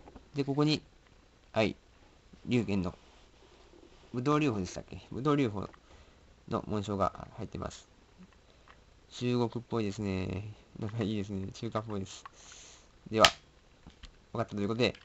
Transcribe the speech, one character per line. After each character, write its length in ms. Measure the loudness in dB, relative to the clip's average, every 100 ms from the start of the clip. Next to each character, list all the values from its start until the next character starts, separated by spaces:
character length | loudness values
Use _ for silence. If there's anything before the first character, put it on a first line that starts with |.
| -20 -20 -8
で、 100 | -4
こ 100 | 0
こ 80 | 2
に、 200 | 4 2 -2 -20 -20 -20 -20 _ -4
は 100 | 2
い。 120 | 2 0 -10 -20 -20 -20 -20 -12 0
龍 180 | 2
拳 180 | 4 2
の。 120 | 0 -4 -14 -20 -20 -20 -20 -20 -20 -20 -20 -20 -10
ぶ 100 | -2
ど 120 | 2
う 60 | 4
龍 120 | 4
鳳 80 | 0
で 60 | -2
し 80 |
た 80 | -6
っ 20 | -10
け？ 120 | -14 -10
ぶ 120 | -2
ど 100 | 2
う 40 | 4
龍 120 | 4
鳳 200 | 0 -6 -10 -20 -20 -20 -20 -20 -20 -4
の 140 | -4 -2
紋 160 | -4
章 120 | -2 0
が 300 | 0 0 -10 -10
入 100 | -10
っ 20 |
て 100 | -8
ま 120 | -8
す。 180 | -10 -18 -20 -20 -20 -20 -20 -20 -20 -20 -20 -20 -20 -20
中 380 | -4 0 2 2
国 0 |
っ 180 | -2 -4
ぽ 120 | -2
い 40 |
で 80 | -2
す 80 | -2
ね。 540 | -2 0 -2 -4 -8 -12 -16 -8
な 80 | -6
ん 40 |
か 120 | -2
い 100 | 0
い 40 | 0
で 80 |
す 60 | -2
ね。 180 | -4 -6
中 180 | -8 -6
華 100 | -4
っ 40 | -4
ぽ 80 | -6
い 40 |
で 60 | -6
す。 160 | -10 -18 -20 -20 -20 -20 -20 -20 -20 -2
で 80 | 6
は、 80 | 6 6 -8 -20 -20 -20 -20 -20 -20 -20 -8
分 60 | -4
か 60 |
っ 20 | -4
た 80 |
と 80 | -2
い 20 |
う 40 | -2
こ 60 |
と 60 | 2
で、 140 | 2 0